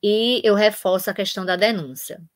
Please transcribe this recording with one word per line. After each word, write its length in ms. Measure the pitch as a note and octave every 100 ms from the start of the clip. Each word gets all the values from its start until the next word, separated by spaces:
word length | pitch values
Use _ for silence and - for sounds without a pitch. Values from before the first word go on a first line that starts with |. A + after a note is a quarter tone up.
E 380 | G#3 G#3+ A3+ B3
eu 100 | A3+
reforço 560 | G3+ G#3+ G#3+ F#3+ F#3 F#3+
a 40 |
questão 300 | F#3+ G3 -
da 120 | F#3 F3+
denúncia. 680 | G#3 A3 C#3+ C3 - - E3